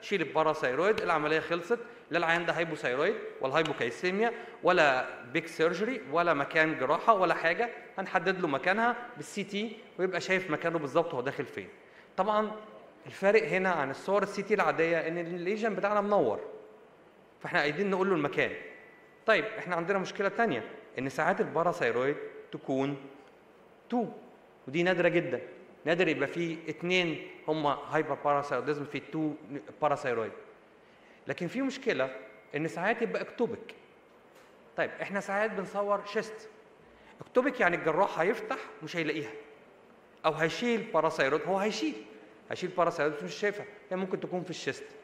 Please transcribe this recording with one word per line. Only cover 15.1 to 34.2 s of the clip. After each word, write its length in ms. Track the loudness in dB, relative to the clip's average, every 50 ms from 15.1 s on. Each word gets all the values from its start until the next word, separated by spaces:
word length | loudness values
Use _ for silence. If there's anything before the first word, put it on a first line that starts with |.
| -4 -4
الليجن 560 | -4 -4 -6 -4 -2 -2 -2 0 -2 -2 0
بتاعنا 260 | 0 0 2 2 2
منور، 400 | 2 4 4 4 4 4 2 -2 -4 -10 -14 -16 -18 -20 -20 -20 -20 -20 -20 -20 -20 -20 -20 -20 -20 -20 -16 -12
فاحنا 200 | -8 -2 0 2
عايزين 300 | 2 2 0 0 0 0
نقول 180 | 2 2 2 4
له 40 | 4
المكان. 360 | 2 2 2 2 2 0 0 0 -6 -10 -14 -16 -20 -20 -20 -20 -20 -20 -20 -20 -4 2
طيب، 180 | 4 4 4 2 0 -6 -8
احنا 180 | -4 -2 -2
عندنا 220 | -2 0 0 0 0
مشكله 300 | -2 -2 -2 -2 -2 0
تانية، 360 | 2 2 2 2 2 -2 -4 -6 -12 -16 -18 -12 -8 -6
ان 100 | -4 -4
ساعات 320 | -2 0 2 2 2 2
الباراثايرويد 760 | 0 0 0 2 2 2 2 2 2 2 2 2 2 0 0 -2 -6 -12 -14 -16 -14 -12
تكون 440 | -12 -8 -4 -2 0 0 0 0 -2 -6 -10 -16 -18 -20 -20 -20 -20 -20 -20 -20 -20 -20 -20 -20 -20 -20 -8 -2
تو، 160 | -2 -2 -2 -2 -6 -12 -18 -20 -20 -20 -20 -20 -20 -18 -12 -4
ودي 140 | 0 2
نادره 260 | 2 4 4 4 4 4
جدا، 320 | 4 4 2 0 -2 -4 -6 -10 -16 -18 -20 -20 -20 -4 0
نادر 240 | 2 2 4 4 2
يبقى 200 | 2 2 0 -2
فيه 280 | 0 -2 -4 -4 -4 -6 -8 -10
اتنين 640 | -8 -6 -2 0 2 2 2 0 -2 -4 -8 -12 -16 -8 -4 -2
هما 300 | 0 2 2 0 0 0 -2 0
هايبر 240 | 0 0 0 0 -4 -2 2
باراثايروديزم 600 | 2 2 2 2 0 -2 -2 0 -2 -2 -2 -4
في 160 | -6 -6 -8
تو 320 | -8 -6 -4 -2 -2 -2 -4 -6 -10 -12 -12 -12 -12 -14 -4 -2
باراثايرويد، 500 | 0 0 0 0 0 0 0 0 -2 -4 -6 -12 -16 -20 -20 -20 -20 -20 -20 -20 -20 -20 -20 -20 -20 -20 -20 -12 -10
لكن 200 | -8 -6 -6 -6
في 160 | -4 -4 -4
مشكله 540 | -4 -4 -4 -2 -2 0 2 2 0 -2 -2 -8 -14 -16 -20 -20 -14 -6 -4
ان 120 | -2 -2 -2
ساعات 340 | -2 -2 0 0 0 0
يبقى 200 | 0 -2 -2 -4
اكتوبيك. 520 | -4 -6 -4 -2 -2 -2 -2 -8 -12 -14 -18 -20 -20 -20 -20 -20 -20 -20 -20 -20